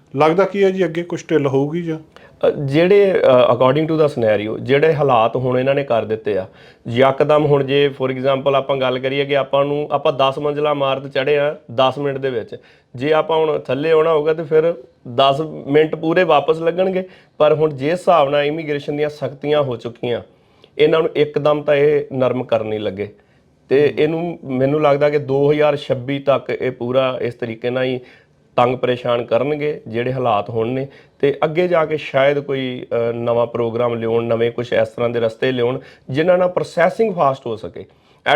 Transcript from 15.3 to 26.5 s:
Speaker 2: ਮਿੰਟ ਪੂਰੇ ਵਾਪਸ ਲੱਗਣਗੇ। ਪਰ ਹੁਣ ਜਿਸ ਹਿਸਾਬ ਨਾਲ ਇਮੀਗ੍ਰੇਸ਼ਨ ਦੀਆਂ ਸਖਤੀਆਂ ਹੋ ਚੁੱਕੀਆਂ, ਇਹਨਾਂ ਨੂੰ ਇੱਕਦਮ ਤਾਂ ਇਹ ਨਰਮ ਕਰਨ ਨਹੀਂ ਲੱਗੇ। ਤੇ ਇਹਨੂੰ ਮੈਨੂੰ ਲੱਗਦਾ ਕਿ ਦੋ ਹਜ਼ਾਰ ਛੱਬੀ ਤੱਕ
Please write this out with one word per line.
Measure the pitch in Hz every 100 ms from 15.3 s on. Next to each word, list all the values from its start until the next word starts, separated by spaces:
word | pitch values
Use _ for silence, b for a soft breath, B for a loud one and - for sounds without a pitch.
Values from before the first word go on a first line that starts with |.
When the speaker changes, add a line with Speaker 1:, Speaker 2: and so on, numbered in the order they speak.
| 139 156 151 135
Speaker 2:
ਮਿੰਟ | 147 156
ਪੂਰੇ | 160 160 170
ਵਾਪਸ | 175 147 143 160
ਲੱਗਣਗੇ। | 165 175 190 185 185 B B -
ਪਰ | 151
ਹੁਣ | 151 156
ਜਿਸ | 135 143
ਹਿਸਾਬ | 180 190 165 139
ਨਾਲ | 147
ਇਮੀਗ੍ਰੇਸ਼ਨ | 147 160 151 143 143 147
ਦੀਆਂ | 151
ਸਖਤੀਆਂ | 147 131 143 147 151
ਹੋ | 131 113
ਚੁੱਕੀਆਂ, | 120 113 123 113 - b b b b -
ਇਹਨਾਂ | 151 160
ਨੂੰ | 160 147
ਇੱਕਦਮ | 147 147 147 151
ਤਾਂ | 143
ਇਹ | 143 147 147 143
ਨਰਮ | 135 123 127
ਕਰਨ | 127 113 110
ਨਹੀਂ | 107
ਲੱਗੇ। | 104 98 101 - b b _ _ -
ਤੇ | 143 147 -
ਇਹਨੂੰ | 151 165 175 156
ਮੈਨੂੰ | 131 127 135 151
ਲੱਗਦਾ | 151 143 147
ਕਿ | 147
ਦੋ | 131 139 143
ਹਜ਼ਾਰ | 151 151 143
ਛੱਬੀ | - 123 123 139
ਤੱਕ | 139 127 -